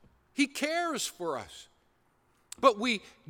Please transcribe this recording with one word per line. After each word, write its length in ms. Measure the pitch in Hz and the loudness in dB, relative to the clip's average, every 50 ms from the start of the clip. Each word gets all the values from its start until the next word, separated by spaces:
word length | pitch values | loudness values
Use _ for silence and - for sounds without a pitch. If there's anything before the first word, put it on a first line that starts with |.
| - - _ _ _ _ _ | -20 -20 _ _ _ _ _
He 140 | - 285 | 0 0
cares 600 | - - - 277 302 320 339 349 339 302 214 - | 0 0 -2 -2 -2 0 0 -2 -2 -2 -4 -4
for 320 | - - - 175 165 143 123 | -6 -6 -6 -4 -4 -4 -4
us. 280 | 101 85 - - - - _ _ _ _ _ _ _ _ _ _ _ _ _ _ _ _ - - | -6 -10 -14 -18 -20 -20 _ _ _ _ _ _ _ _ _ _ _ _ _ _ _ _ -2 2
But 180 | 233 269 220 202 | 4 4 4 4
we 220 | 220 254 233 196 - - - - _ 156 | 2 0 0 -2 -4 -8 -20 -20 _ -8